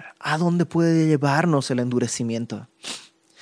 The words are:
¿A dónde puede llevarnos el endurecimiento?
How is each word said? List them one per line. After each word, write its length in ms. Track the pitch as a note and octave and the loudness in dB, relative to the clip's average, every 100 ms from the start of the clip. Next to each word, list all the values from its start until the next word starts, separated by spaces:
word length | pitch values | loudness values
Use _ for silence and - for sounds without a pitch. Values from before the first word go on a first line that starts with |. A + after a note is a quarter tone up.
| - - | -20 -12
¿A 180 | - D3+ | -6 -2
dónde 300 | F3 F3 E3+ | 0 0 0
puede 400 | E3+ E3 E3 D#3+ | 0 2 4 4
llevarnos 640 | D3+ C#3 C#3 F3 D3 C3 | 2 2 2 2 2 2
el 80 | B2 | -2
endurecimiento? 880 | B2 B2 A#2+ - A#2 A2+ A#2 G#2 - _ - - - _ _ _ | 0 0 -2 -2 -4 -6 -6 -10 -12 _ -14 -14 -16 _ _ _